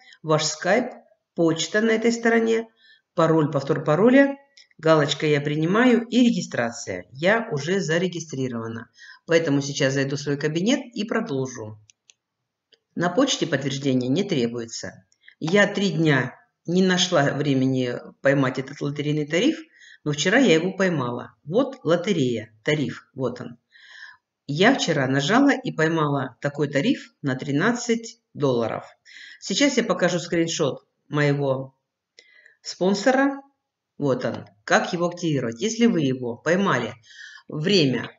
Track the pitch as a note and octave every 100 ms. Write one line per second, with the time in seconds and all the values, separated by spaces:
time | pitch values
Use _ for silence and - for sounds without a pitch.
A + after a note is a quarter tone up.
0 | - - D#3 D3+ - - F3+ A3+ A#3+ -
1 | _ _ _ - E3 D#3+ - G#3+ A3+ A3
2 | A#3 A#3 A3+ A3+ A3+ A3+ A#3 _ _ _
3 | _ - D#3+ D#3+ D3 C#3 C3+ D3 D#3 D#3
4 | A#3 C4+ C#4 C#4 _ _ _ _ D#3+ D#3
5 | C#3+ - D3+ C#3+ D3+ D3+ D#3+ G#3+ B3+ A3+
6 | - A#3 A#3 F3+ - B2 A#2 - A2+ F2+
7 | - B2+ F3 A3+ A#3 D3 D3+ G3 D#3 E3+
8 | F#3 F3 - C3+ B2+ A#2 A2+ A2+ - _
9 | - - - E3 D#3 C#3+ C#3 C#3+ C3+ C#3
10 | C3+ C#3+ D3+ C#3+ D3+ D#3+ G#3 C#4+ - -
11 | G#3+ A#3 E3 C3+ B2+ - G#2+ A2 _ _
12 | _ _ _ _ _ _ _ _ _ -
13 | F3 A#3+ C4+ - D#3 C#3 C#3+ C#3 C#3 B2+
14 | B2 D#3 G3 D3 A#2 A#2 A2+ - F#2 -
15 | _ _ _ _ D#3 G#3 G3+ G3+ G3 D#3
16 | D#3+ C3 B2 - _ _ - F3+ F#3 F3+
17 | - D#3+ C#3 C#3 D3 C3 C3 C3 B2 A#2+
18 | - - C#3 C#3+ C3 C3 C3+ - D3 D3
19 | D3 D3+ D3 E3+ C4+ D#4 - _ - -
20 | D3+ C#3+ F#3 A#3+ A#3 D#3+ F#3 F#3 F#3 D#3
21 | A#2+ A#2+ A#2 _ C#3+ G#3 C#4 - D3 F3
22 | G#3+ E3+ B2+ A2+ - _ - D3+ A#2+ -
23 | - C3 B2+ - - - _ _ - -
24 | - - _ _ - D3 G#3+ C#4 - C#3
25 | C3 C#3 C#3+ A#3+ C#4+ B3+ - - D#3+ E3
26 | D3+ C#3 C3 - C#3+ - D3+ C#3 G#3+ -
27 | - _ C#3 B2+ C#3+ C#3+ G#3+ A#3+ - A#3
28 | A3+ - _ - C#3 A#2+ A2 - - _
29 | _ - - - - F#3+ C#4+ A#3 G3 F3+
30 | F3 E3+ - E3+ E3 - C#3 - - _
31 | _ D3 D3 C#3+ C#3 C3 C3+ _ _ _
32 | _ - _ _ _ _ - - F3+ G3
33 | C4 C4 C#4 C#4 - _ _ _ _ -
34 | C#3 A#2+ A#2+ G#2+ - _ - G3 A3+ E3+
35 | E3+ - E3 C#3 A#2 A#2 G#3+ A3+ A#3 F3
36 | C3+ B2 A#2+ A#2+ D3+ F#3 G3 B2+ A2 -
37 | _ - - - - D3+ D3+ G3 C#3 A#2
38 | -